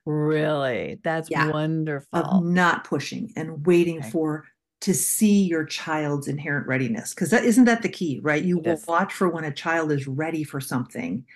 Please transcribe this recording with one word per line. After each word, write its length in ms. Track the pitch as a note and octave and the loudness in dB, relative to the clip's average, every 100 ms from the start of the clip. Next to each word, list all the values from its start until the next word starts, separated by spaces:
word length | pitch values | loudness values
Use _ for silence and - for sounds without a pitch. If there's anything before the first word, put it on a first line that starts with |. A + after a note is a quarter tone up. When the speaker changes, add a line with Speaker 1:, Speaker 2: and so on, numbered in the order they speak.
Speaker 1:
Really? 960 | - D3+ D3+ D3+ D3+ D3 C3+ G#2+ D#2+ - | -4 -2 0 0 0 0 0 -2 -6 -6
That's 280 | E3 D#3+ D#3 | -4 -4 -2
Speaker 2:
Yeah. 200 | D#3+ D#3 | -2 0
Speaker 1:
wonderful. 580 | D3+ D#3 D#3+ D#3 C#3+ - E3+ | 0 -2 -2 -2 -6 -4 -4
Speaker 2:
Of 260 | D3+ F#3+ | 2 2
not 400 | E3+ F3+ F3 E3 | 2 2 2 0
pushing 480 | - D3+ - B2+ A#2 - | -2 -4 -4 -8 -8 -8
and 280 | D#3+ D#3+ D#3 | -8 -2 4
waiting 320 | F3 E3+ D#3+ | 4 4 -2
Speaker 1:
Okay. 120 | C3 | -4
Speaker 2:
for, 340 | E3 D#3 D3+ - _ _ _ | -2 -2 -2 -8 _ _ _
to 140 | - | -2
see 480 | F3+ - - G#3+ G3+ | 0 0 2 4 6
your 220 | F#3 E3 | 4 0
child's 640 | D3+ - - D#3 D3 C#3+ C#3 | -2 -6 -4 -2 0 -2 -4
inherent 380 | C#3+ D3 C#3+ - | -6 -4 -4 -2
readiness. 440 | C3 B2 A2 - | -2 -2 -4 -6
'Cause 160 | - D#3+ | -4 2
that, 140 | A#3 | 2
isn't 200 | B3 A3+ | 6 8
that 180 | A#3+ A#3 | 8 6
the 60 | F#3+ | 0
key, 320 | - E3+ A#2 | -4 -4 -2
right? 220 | D3 D3+ | 0 0
You 160 | F3+ F3 | 2 0
Speaker 1:
It 60 | E3 | 0
is. 200 | D#3+ - | -2 0
Speaker 2:
watch 260 | E3+ F#3+ | 0 0
for 160 | - F3+ | 0 -2
when 160 | E3 | 0
a 80 | D#3 | -6
child 380 | C#3+ E3+ E3 D#3 | -6 -2 0 0
is 160 | C#3+ C3+ | -2 -2
ready 380 | C3 D#3+ D#3+ | -4 -4 -4
for 160 | D3 C#3 | -6 -8
something, 640 | C3 C3 - A#2+ - G2+ - | -4 -4 -4 -8 -6 -8 -10